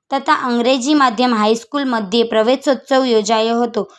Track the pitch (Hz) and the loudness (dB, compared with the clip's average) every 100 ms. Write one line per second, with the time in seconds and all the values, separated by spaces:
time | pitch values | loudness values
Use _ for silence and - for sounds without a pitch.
0 | _ 277 277 294 254 240 233 262 254 302 | _ -4 0 0 0 0 2 0 2 2
1 | 262 214 247 220 214 233 - 285 269 226 | 2 2 0 2 2 0 -2 -6 -4 -4
2 | 190 233 226 220 220 262 302 262 - 262 | -2 -2 0 0 2 0 0 -2 0 0
3 | 262 220 202 220 226 233 233 220 190 | 2 0 0 0 0 0 -2 -4 -8